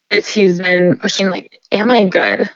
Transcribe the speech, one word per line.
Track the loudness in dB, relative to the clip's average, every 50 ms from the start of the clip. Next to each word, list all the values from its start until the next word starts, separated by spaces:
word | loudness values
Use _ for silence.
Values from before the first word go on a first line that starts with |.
| _ _
is | -4 -4 -4 -2
he's | 0 2 2 2 2 0
been | -2 0 0 2 2 2 2 0
pushing, | -2 -6 -4 -2 -2 -2
like, | -4 -6 -10 -14 _ _ _ _
"Am | -4 -2 0 2
I | 2 2 2
good? | 2 0 0 0 0 -2 -2 -4 -6 -6